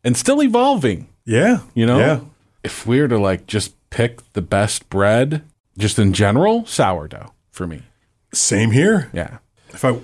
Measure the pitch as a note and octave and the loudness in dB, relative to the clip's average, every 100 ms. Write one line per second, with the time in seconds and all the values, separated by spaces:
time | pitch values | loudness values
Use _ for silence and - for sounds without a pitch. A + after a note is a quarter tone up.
0 | A#2+ B2 - C#4+ C#4 A#3 C4 C4 C3+ F2+ | -2 -2 0 2 2 2 2 2 0 -2
1 | - _ - A2+ G3 A3+ - - A2+ B2 | -8 _ -2 2 2 2 -2 0 2 4
2 | C3 D3 - _ _ _ - - G#2+ B2+ | 2 0 -4 _ _ _ -12 -10 -2 0
3 | C#3+ A#2 G2 F#2 - G#2+ - - _ - | 2 2 0 -2 -4 -6 -6 -12 _ -2
4 | A#2 A#2 _ - E2+ G2 G#2+ - - F#2+ | -2 -4 _ -10 -4 -2 -2 -4 -6 0
5 | G2+ A2+ C#3 D#3 - _ _ - G#2 A2 | 2 2 0 -4 -10 _ _ -4 -2 2
6 | G2+ F#2 G2+ A#2 G3 A#3 A3+ - A2 F2 | 0 2 2 2 2 0 -2 -2 -2 -2
7 | D#2 - - _ _ - F2+ D2+ - _ | -8 -16 -20 _ _ -12 -10 -10 -18 _
8 | _ _ _ - - G2+ A2+ A2+ F3+ G#3+ | _ _ _ -6 -2 0 2 4 4 2
9 | B2+ - D#2+ - _ _ _ - C3+ A#2 | -2 -8 -10 -12 _ _ _ -4 -2 -2